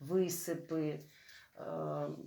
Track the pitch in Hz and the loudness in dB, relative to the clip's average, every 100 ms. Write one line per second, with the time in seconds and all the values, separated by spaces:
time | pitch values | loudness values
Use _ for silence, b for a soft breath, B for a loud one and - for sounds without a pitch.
0 | 143 185 180 175 - 160 - 160 151 147 | 2 4 4 2 -2 -4 0 0 2 0
1 | B B B B B - - 165 151 147 | B B B B B -10 -6 -2 0 0
2 | 147 151 | -2 -4